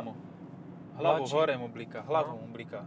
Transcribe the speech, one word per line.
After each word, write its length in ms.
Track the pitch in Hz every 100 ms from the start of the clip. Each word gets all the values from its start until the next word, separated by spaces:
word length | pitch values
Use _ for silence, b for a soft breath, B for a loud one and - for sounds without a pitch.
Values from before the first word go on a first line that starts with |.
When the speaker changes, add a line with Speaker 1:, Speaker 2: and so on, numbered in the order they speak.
Speaker 1:
mu. 120 | 117 - - - - - - - -
Hlavu 280 | - 160 151
Speaker 2:
Tlačí. 100 | 127
Speaker 1:
hore 220 | 147 156 127
mu 120 | 120
blíka, 300 | 117 113 113
hlavu 300 | 107 156 151
Speaker 2:
No. 60 | 113
Speaker 1:
mu 80 | 113
blíka. 300 | 117 113 123